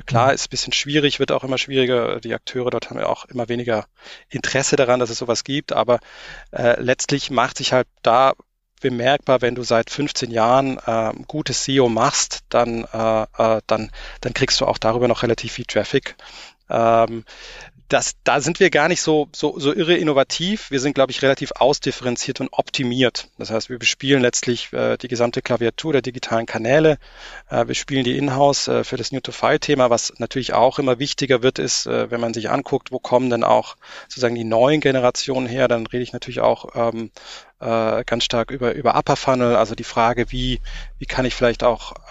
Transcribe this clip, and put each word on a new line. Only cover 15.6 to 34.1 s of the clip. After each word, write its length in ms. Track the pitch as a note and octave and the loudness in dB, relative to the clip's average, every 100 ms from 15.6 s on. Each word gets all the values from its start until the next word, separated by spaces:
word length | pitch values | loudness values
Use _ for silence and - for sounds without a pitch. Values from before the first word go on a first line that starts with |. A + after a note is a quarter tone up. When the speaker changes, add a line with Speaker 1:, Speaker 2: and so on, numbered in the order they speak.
Speaker 1:
Traffic. 520 | - G#2+ G2+ C3+ - - - - - _ _ | -4 -2 0 -2 -4 -18 -20 -20 -20 _ _
Ähm, 560 | A#2 A2+ A2+ A2+ A#2 - - - - - _ - | 0 4 4 2 -2 -12 -20 -18 -18 -20 _ -2
das, 260 | C3 - - | 0 0 -2
da 160 | - C3+ | 0 2
sind 180 | C#3 E3+ | 0 2
wir 120 | F3+ | 4
gar 180 | D3+ D#3+ | 4 2
nicht 120 | E3+ | 0
so, 280 | D#3+ D#3 D3 | 2 2 0
so, 300 | - D3+ - | -4 -4 0
so 120 | C#3 | -2
irre 220 | G3 D#3+ | 0 2
innovativ. 800 | F3 D#3 C#3 C3 - F3 G#3+ - | 2 4 2 2 0 -2 -4 -2
Wir 80 | C3+ | -2
sind, 140 | C#3 | -2
glaub 140 | C#3 C3+ | 2 0
ich, 140 | - | 2
relativ 300 | C3+ C3+ C#3 | 0 0 -2
ausdifferenziert 880 | - B2 C#3+ C3+ - B2 A#2+ - B2 | 2 2 2 -2 -4 -4 -4 -4 -6
und 80 | C3+ | -4
optimiert. 800 | - - - B2 B2 B2 - - _ | -4 -4 -2 -2 2 2 0 -14 _
Das 140 | A2 | -6
heißt, 180 | A2+ - | -6 -6
wir 80 | B2 | -4
bespielen 440 | A2+ - C3+ C#3 | -4 -2 2 4
letztlich, 500 | B2 - - A#2+ - | 4 0 -2 -4 -4
äh, 240 | B2+ A#2 A#2 | -2 -2 -2
die 100 | B2 | -4
gesamte 340 | A#2+ A#2+ C3 | -2 0 -2
Klaviatur 520 | - A#2 A#2 - D#3+ | -2 -2 -2 -2 0
der 100 | C#3 | 0
digitalen 440 | B2+ B2+ - A2+ A#2 | 0 -8 -4 -4 -2
Kanäle. 520 | A#2 A2+ D3 D#3 C#3+ - - - - - | -4 2 4 6 4 -4 -20 -20 -20 -6
Äh, 200 | B2 A#2 | -2 -2
wir 80 | B2+ | -2
spielen 260 | - C3+ | -2 0
die 160 | B2 C3+ | 0 0
in-house, 480 | C#3+ C3 C#3+ C3+ - | -2 2 4 2 0
äh, 160 | A#2+ | 0
für 140 | A2+ B2 | -2 -6
das 160 | A2+ | -4
New-to-File-Thema, 760 | C3+ - - A#2 D3 - C#3 B2 | -6 -8 -2 0 0 0 2 4
was 260 | A#2 - - | 4 0 -6
natürlich 340 | A#2 C3+ A#2+ | -6 -4 -2
auch 280 | G#2+ B2 - | 4 4 2
immer 180 | C3+ A#2+ | 0 0
wichtiger 460 | C#3+ - C3+ B2+ | -2 -4 0 2
wird, 160 | B2+ C3+ | 2 0
ist, 260 | C3+ - A#2+ | -2 -2 -2
äh, 240 | A#2+ A2+ | -2 -2
wenn 100 | A#2 | -4
man 140 | A#2 | -4
sich 160 | A#2 G#2+ | -4 -2
anguckt, 400 | C#3 - C3+ - | -2 -2 -4 -4
wo 80 | B2+ | -10
kommen 320 | - B2 B2+ | 0 0 2
denn 140 | A#2+ | 0
auch 320 | - A#2 - - - - | 4 4 2 -14 -20 -20
sozusagen 260 | - | -16